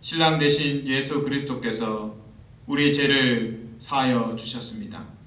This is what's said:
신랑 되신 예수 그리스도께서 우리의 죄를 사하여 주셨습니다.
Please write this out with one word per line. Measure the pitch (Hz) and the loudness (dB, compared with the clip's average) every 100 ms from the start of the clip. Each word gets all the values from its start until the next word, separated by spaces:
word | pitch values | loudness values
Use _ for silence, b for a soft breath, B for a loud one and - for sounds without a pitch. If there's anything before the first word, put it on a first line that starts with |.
신랑 | - 165 160 156 | -6 2 4 6
되신 | 147 143 147 143 135 | 4 4 2 -2 0
예수 | 135 135 143 | 0 0 -2
그리스도께서 | 139 139 - 123 120 110 113 107 107 - - - - - - | 0 -2 -2 -4 -4 -2 -2 -4 -6 -10 -18 -20 -20 -20 -4
우리의 | 143 147 | 2 4
죄를 | 143 143 139 127 120 110 - - - | 4 4 4 4 2 0 -6 -12 -16
사하여 | - 139 131 120 113 110 | -4 0 2 2 0 -4
주셨습니다. | - 123 - 110 104 - - - | -6 -8 -8 -10 -10 -12 -14 -18